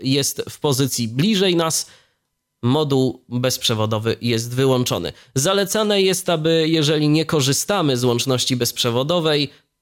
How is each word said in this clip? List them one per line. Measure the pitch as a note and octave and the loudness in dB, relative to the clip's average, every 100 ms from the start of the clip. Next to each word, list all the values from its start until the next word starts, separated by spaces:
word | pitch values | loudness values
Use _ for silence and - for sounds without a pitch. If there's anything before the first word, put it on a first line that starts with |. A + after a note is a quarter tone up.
jest | B2 C#3 C3+ - - | 0 0 0 -4 -10
w | - | -4
pozycji | D3 B2+ C#3 - A2+ | -2 0 0 -2 -4
bliżej | B2 G3+ G3 G3 F3 | 0 0 2 2 2
nas, | D#3+ - - - _ _ _ _ _ - | 0 -2 -6 -16 _ _ _ _ _ -4
moduł | A#2+ D3 D3+ C3+ C3 - - | 0 2 2 2 2 -2 -8
bezprzewodowy | B2 B2+ - - A2 A2 A2 A2+ - | -2 -2 -2 -2 0 0 0 -2 -2
jest | A#2+ A2+ A#2+ B2 | -2 -2 -2 0
wyłączony. | C3+ B2+ B2 G2+ E2+ - - C3+ | 2 2 0 -2 -6 -10 -8 -2
Zalecane | E3 G3 F#3+ A3 G#3+ G3+ | 0 0 0 0 0 2
jest, | F#3+ F#3 - | 2 0 -2
aby | E3 D#3 E3 D#3+ | 0 2 2 2
jeżeli | D#3+ D3 D3+ D3+ | 2 2 2 2
nie | D3+ D#3 | 2 2
korzystamy | D#3 C3+ C3+ - G3+ D3+ B2 | 0 0 -2 -2 0 0 2
z | |
łączności | B2 A#2+ C3 B2 - B2 | 0 0 0 -2 0 -2
bezprzewodowej, | A#2+ - B2 A#2 C#3+ F3 D#3+ D3 C#3 - _ _ | -2 -2 -2 0 0 0 0 0 -2 -8 _ _